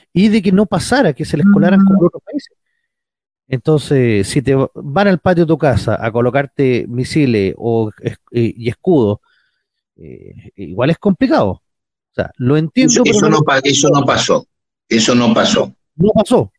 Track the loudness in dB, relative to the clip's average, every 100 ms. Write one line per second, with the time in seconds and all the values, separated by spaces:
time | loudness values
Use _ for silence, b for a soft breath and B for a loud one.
0 | b 0 2 2 2 2 0 -2 -2 0
1 | 0 -2 -4 0 2 4 4 4 4 2
2 | 0 -4 -12 -12 -12 _ _ _ _ _
3 | _ _ _ _ _ -4 0 0 0 0
4 | 2 0 -2 -2 0 0 -2 -6 -6 -2
5 | 0 0 0 0 0 0 0 -2 -2 -4
6 | -4 -2 -2 -2 -4 -2 0 -2 -4 -6
7 | -4 0 0 0 -2 -4 -2 -2 -2 -6
8 | -10 -10 _ -2 -2 -4 -8 -4 0 2
9 | 2 -2 _ _ _ _ _ _ _ _
10 | -20 -20 -20 -20 -20 -18 -12 -4 -2 0
11 | -2 0 0 0 -2 -4 _ _ _ _
12 | _ -10 -8 -4 0 0 0 2 2 4
13 | 2 2 2 2 0 0 0 0 2 2
14 | 0 -2 0 -2 -4 _ _ _ -4 -2
15 | 2 2 2 2 0 -2 -4 -10 _ -2
16 | 0 2 2 0 -2